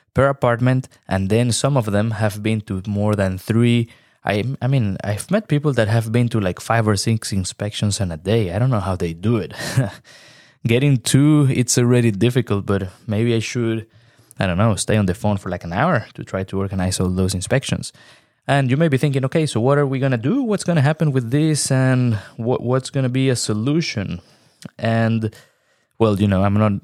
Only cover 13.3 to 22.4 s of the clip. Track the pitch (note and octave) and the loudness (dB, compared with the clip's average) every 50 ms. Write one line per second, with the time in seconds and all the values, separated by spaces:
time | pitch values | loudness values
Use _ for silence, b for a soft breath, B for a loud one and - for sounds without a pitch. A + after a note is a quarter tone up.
13.3 | A#2 A2+ A2 - - B2 A#2 A2+ A2+ A2 G#2+ b b b b b b b b b | 0 -2 -2 -4 -4 -4 -2 -2 -2 -4 -6 b b b b b b b b b
14.3 | b - G2 F#2 F2 F2+ A2 A2+ G2+ - - - G#2+ A2 G2+ F2+ E2+ - - G#2 | b -4 -2 -2 0 2 2 2 2 0 0 0 0 2 2 0 -2 -2 -2 -2
15.3 | G#2 F#2 - F#2 F2+ F2 - E2+ E2+ G2+ C#3 F#3 E3 A2+ - - - - - - | -2 -2 -4 -6 -8 -8 -8 -6 -4 -2 0 0 0 -2 -2 -6 -12 -14 -12 -8
16.3 | - F#2+ G2 - - G2 G2 F#2+ F#2+ F#2+ F2+ F#2 F#2 - F#2+ F2+ F#2 F#2 F#2 F#2 | -6 -6 -6 -4 -4 -4 -4 -4 -2 -2 -2 -2 -2 0 -2 0 0 0 0 0
17.3 | F#2+ F#2 F#2 - A#2+ C#3 - - - - - - b b b b b b b b | -2 -4 -2 0 -2 -2 0 -2 -6 -6 -6 -12 b b b b b b b b
18.3 | b b b - C#3 C#3+ C3+ A#2+ C3 D3 E3+ D#3+ C#3 B2 - D3 C3+ C#3 C3 B2+ | b b b -2 0 0 2 2 2 2 2 2 2 2 0 0 0 0 -2 0
19.3 | - E3 D#3 C#3+ - A2 A2+ C3+ C#3+ D3 D3 C3+ C3+ C3 C3+ C3+ C3 A2+ G#2+ C#3 | 0 0 -2 0 0 0 2 2 2 2 2 0 0 -2 0 0 -2 0 0 -2
20.3 | A3 C#4+ C4 A3 G3+ F3+ - F3 F3 D#3 B2+ D3 D#3+ - E3 D3+ C3 C3 A#2+ A2+ | -2 0 0 -2 -2 -2 -2 -2 0 2 2 2 0 0 0 0 0 0 -2 0
21.3 | B2+ D3 D#3 D#3+ D3+ C3+ - - C3+ C3 C3 C3 B2+ B2+ B2 A#2+ A2+ G#2 B B | 0 0 2 2 0 0 0 0 0 2 2 2 2 2 2 2 0 -2 B B
22.3 | B - | B -6